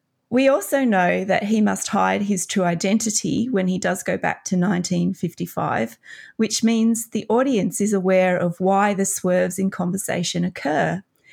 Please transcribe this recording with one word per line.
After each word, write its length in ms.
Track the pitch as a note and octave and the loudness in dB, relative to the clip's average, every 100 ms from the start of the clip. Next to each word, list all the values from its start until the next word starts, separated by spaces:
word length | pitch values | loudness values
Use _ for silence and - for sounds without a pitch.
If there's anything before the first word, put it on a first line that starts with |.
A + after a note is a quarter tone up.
| _ _ - | _ _ -2
We 180 | B3 C4+ | 2 4
also 360 | D4+ - C#4 | 4 0 0
know 400 | B3+ F#3+ F3+ F3+ F#3+ | 2 4 2 0 0
that 180 | F3+ | 0
he 180 | G#3 A3 | 2 2
must 280 | G#3 F#3+ - | 2 0 -2
hide 340 | G3 F#3 G3 | 0 2 0
his 240 | G3+ F#3 - | 0 -2 -2
true 160 | G3+ | 0
identity 840 | F3 E3+ F#3+ A3 A3+ - - - B3 | 0 0 0 0 0 -2 -2 -2 0
when 180 | G3+ F#3 | 0 0
he 100 | F#3 | 0
does 240 | F3+ F#3+ | -2 -4
go 160 | - - | -4 -2
back 260 | - - - | -2 -4 -2
to 120 | F3+ | 0
nineteen 560 | F3+ F3+ F3 F3 F3 | 0 0 0 0 -2
fifty-five, 840 | F#3 F3 - F3 - D#3 - A#3 - - - - - | -2 -6 -6 -8 -4 -4 -2 -4 -8 -20 -20 -10 -4
which 260 | A3 - | -2 0
means 480 | A3+ A3+ A3+ A3+ - | 0 2 2 0 -4
the 160 | A3 - | -6 0
audience 500 | A#3 C4+ A3 F3 - | 0 2 0 0 -2
is 140 | G#3 | 0
aware 420 | G3 F#3 F#3 F#3 F3+ | 0 2 4 4 2
of 240 | F3 - | 0 0
why 360 | F#3 G3 G#3 G3 | 2 2 2 0
the 100 | F#3+ | -2
swerves 540 | - F3+ F3+ F3+ F3+ | -2 0 0 0 -2
in 100 | F#3+ | -4
conversation 720 | - F3+ F#3+ - - E3+ F3 | -2 -4 -4 -4 -4 -2 -2
occur, 600 | F3+ - C#4+ D4+ E3 F3 - _ _ | -4 -2 -2 0 0 -2 -8 _ _